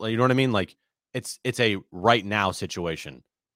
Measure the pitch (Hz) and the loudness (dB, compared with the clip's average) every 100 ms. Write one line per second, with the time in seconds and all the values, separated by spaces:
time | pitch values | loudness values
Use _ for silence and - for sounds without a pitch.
0 | 113 113 127 127 131 107 90 - _ _ | -4 2 2 4 2 0 -2 -8 _ _
1 | _ 127 - - 127 123 117 98 - 90 | _ -10 -10 -8 -6 0 0 0 -6 0
2 | 98 120 98 107 98 87 90 - 85 80 | 4 4 2 0 0 0 -6 -6 -4 -6
3 | - 64 _ _ _ | -10 -16 _ _ _